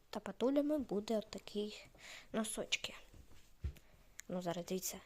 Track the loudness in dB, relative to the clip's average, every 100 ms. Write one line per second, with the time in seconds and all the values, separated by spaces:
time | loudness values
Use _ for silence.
0 | -10 -6 -4 2 4 6 6 4 2 2
1 | 4 2 0 -6 -4 -2 -2 -4 -14 -16
2 | -14 -14 -4 0 0 -2 -2 -2 -2 -8
3 | -14 -16 -16 -18 -18 -6 -4 -4 -12 -20
4 | -20 -14 -4 -2 0 0 0 0 0 -4